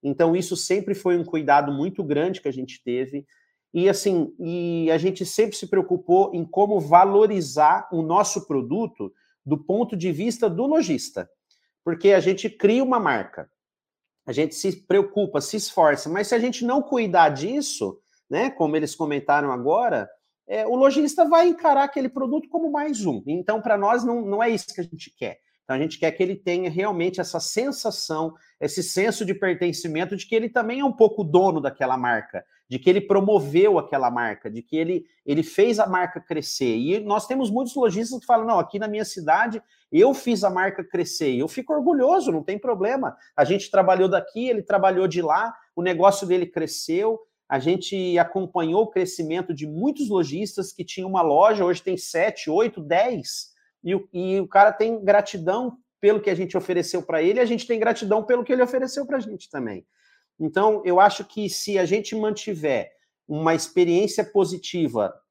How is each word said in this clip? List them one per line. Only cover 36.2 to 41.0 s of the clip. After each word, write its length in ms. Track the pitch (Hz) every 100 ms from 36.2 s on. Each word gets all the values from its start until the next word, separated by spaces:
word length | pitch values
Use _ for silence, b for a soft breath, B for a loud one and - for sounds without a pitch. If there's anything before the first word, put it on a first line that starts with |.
| - 160 - - 127 113
E 240 | 135 202
nós 260 | 208 208 -
temos 240 | 269 240
muitos 240 | 220 254 285
lojistas 440 | 240 185 226 247
que 60 | -
falam, 220 | 233 220
"Não, 100 | 214
aqui 220 | - 208
na 80 | 214
minha 180 | 208 214
cidade, 560 | - 156 175 233 214 _ _ _
eu 200 | 151 233
fiz 300 | 269 - 220
a 60 | 196
marca 340 | 180 190 190
crescer." 500 | 165 180